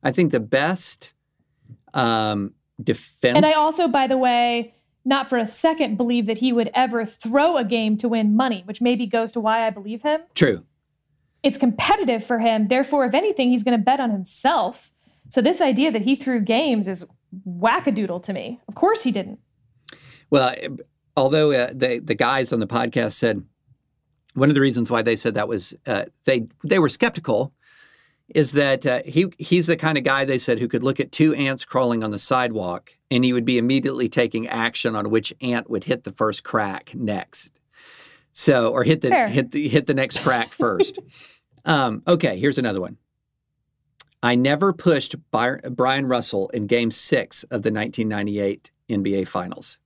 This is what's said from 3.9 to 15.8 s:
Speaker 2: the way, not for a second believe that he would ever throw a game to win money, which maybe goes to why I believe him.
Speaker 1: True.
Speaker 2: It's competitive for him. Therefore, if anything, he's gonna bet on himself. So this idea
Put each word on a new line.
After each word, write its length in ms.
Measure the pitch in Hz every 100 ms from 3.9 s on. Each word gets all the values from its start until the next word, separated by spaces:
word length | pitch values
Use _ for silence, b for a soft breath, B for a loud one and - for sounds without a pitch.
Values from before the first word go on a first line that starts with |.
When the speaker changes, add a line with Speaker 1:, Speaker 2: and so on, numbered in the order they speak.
| 277 262
Speaker 2:
the 100 | 262
way, 580 | 254 240 240 233 233 b b _
not 260 | 254 269 262
for 80 | 247
a 80 | 226
second 520 | - 320 320 262 208
believe 300 | 240 240 214
that 100 | 220
he 160 | 254
would 160 | 233 226 -
ever 300 | 254 233 220
throw 520 | - 233 262 311 320
a 60 |
game 340 | 214 233 220 214
to 100 | 240
win 260 | 226 214 214
money, 260 | 262 202 180
which 160 | 208
maybe 260 | 240 240 233
goes 240 | 226 226
to 80 | 240
why 260 | 220 220 226
I 60 |
believe 320 | 214 202 226
him. 180 | 302 311 330 -
Speaker 1:
True. 280 | 147 92 - _ _ _ _ _ _ _
Speaker 2:
It's 160 | 277 277
competitive 680 | 247 226 - 427 330 233
for 140 | - 240
him. 300 | 226 220 208
Therefore, 380 | 254 269 285 247
if 100 | 262
anything, 340 | 415 403 247
he's 140 | 247
gonna 160 | 214 233
bet 200 | 208 269
on 120 | 247
himself. 800 | 202 185 - 262 320 185 247 - _ b b b
So 120 | -
this 180 | 247 359
idea 320 | 302 226